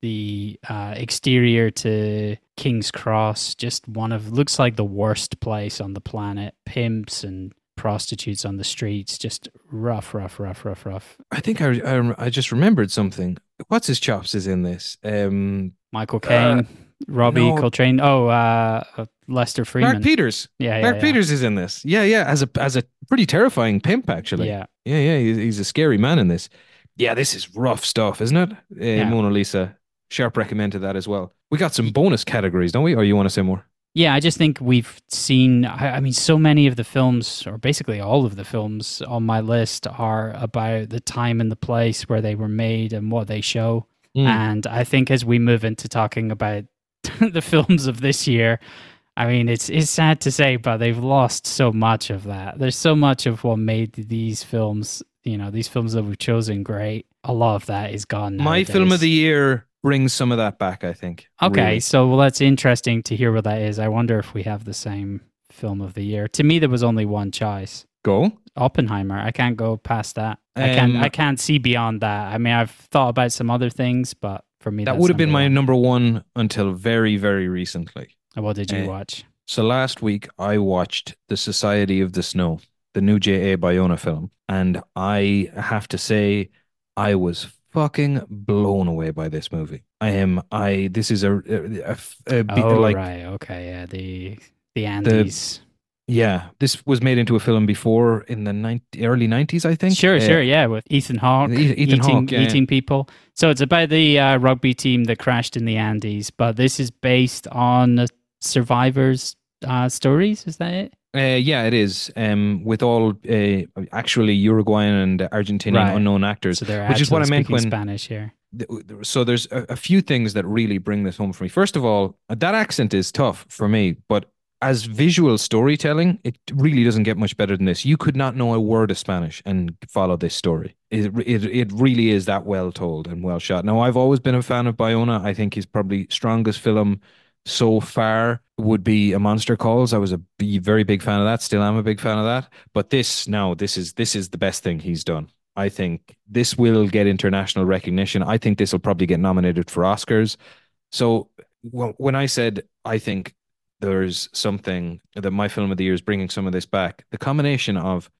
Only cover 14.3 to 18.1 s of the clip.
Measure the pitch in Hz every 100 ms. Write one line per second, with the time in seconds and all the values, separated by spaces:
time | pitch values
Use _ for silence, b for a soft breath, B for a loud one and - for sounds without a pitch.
14.3 | 104 95 92 90 87 - - 107 104 101
15.3 | 98 98 98 95 - _ 110 110 113 -
16.3 | 120 120 123 110 B B _ - 131 120
17.3 | 120 120 156 123 - 127 131 143